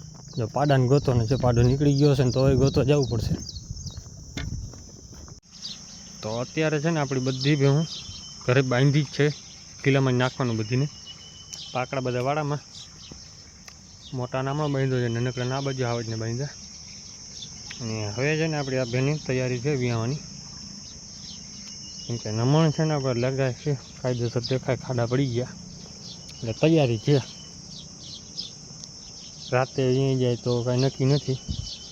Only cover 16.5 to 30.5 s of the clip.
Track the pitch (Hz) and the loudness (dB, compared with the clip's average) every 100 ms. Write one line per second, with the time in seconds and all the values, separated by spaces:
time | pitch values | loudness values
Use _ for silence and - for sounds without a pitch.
16.5 | - - - - - - - - - - | -8 -16 -16 -16 -16 -16 -16 -16 -14 -14
17.5 | - - - 117 110 104 104 139 156 160 | -14 -14 -10 -6 -4 -4 -2 0 2 0
18.5 | 156 135 131 127 123 135 151 - 131 127 | 0 0 0 0 2 2 0 0 0 0
19.5 | 127 127 143 123 117 113 147 - - - | 0 0 0 0 0 0 -4 -8 -14 -14
20.5 | - - - - - - - - - - | -14 -16 -16 -16 -16 -16 -16 -16 -16 -16
21.5 | - - - - - - 120 110 107 120 | -16 -14 -14 -14 -12 -8 -6 -4 0 4
22.5 | 147 160 143 156 151 131 120 127 135 135 | 6 4 4 0 0 0 0 0 2 0
23.5 | 123 147 139 - - 127 123 117 123 117 | 0 -2 -4 -4 -6 -4 -2 -2 -2 0
24.5 | 131 - 127 - 120 117 131 139 117 123 | 0 0 -2 -2 -2 0 2 0 0 -4
25.5 | - - - - - - - - - 117 | -8 -14 -16 -16 -16 -14 -14 -16 -8 -6
26.5 | 110 156 165 135 113 - 143 - - - | 2 4 6 6 2 4 2 2 -8 -16
27.5 | - - - - - - - - - - | -18 -16 -16 -16 -16 -16 -16 -14 -12 -12
28.5 | - - - - - - - - - - | -14 -18 -16 -16 -16 -18 -18 -18 -16 -2
29.5 | 127 131 - 131 127 135 131 127 120 - | 0 0 0 2 4 2 2 2 0 0